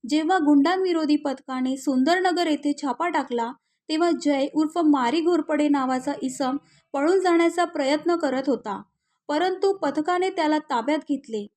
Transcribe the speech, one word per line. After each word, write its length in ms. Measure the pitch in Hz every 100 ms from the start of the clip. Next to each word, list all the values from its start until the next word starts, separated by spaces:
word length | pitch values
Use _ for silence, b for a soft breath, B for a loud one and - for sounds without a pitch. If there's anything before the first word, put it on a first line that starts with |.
| 233
जेव्हा 280 | 302 320 370
गुंडांविरोधी 760 | 294 294 285 370 370 330 302 294
पथकाने 600 | 294 262 - 262 254 269
सुंदरनगर 720 | 302 254 262 359 370 349 339
येथे 260 | 294 294 285
छापा 280 | 285 240 349
टाकला, 420 | 320 269 240 233 269 _ _ _
तेव्हा 220 | 311 339 339
जय 260 | 285 277 277
उर्फ 240 | 294 311 349
मारी 440 | 311 285 240 311
घोरपडे 480 | 320 349 311 302 302
नावाचा 420 | 285 262 254 262 285
इसम 360 | 262 254 262 277 b b b
पळून 260 | 277 294 381
जाण्याचा 440 | 370 339 339 339
प्रयत्न 520 | 339 330 269 302 311 339
करत 280 | 302 262 269
होता, 340 | 226 - 196 208 _ _ _ -
परंतु 460 | 302 370 370 392
पथकाने 560 | 392 330 320 302 359 370
त्याला 300 | 370 311 302
ताब्यात 400 | 302 254 226 302 -
घेतले. 380 | 277 - 220 208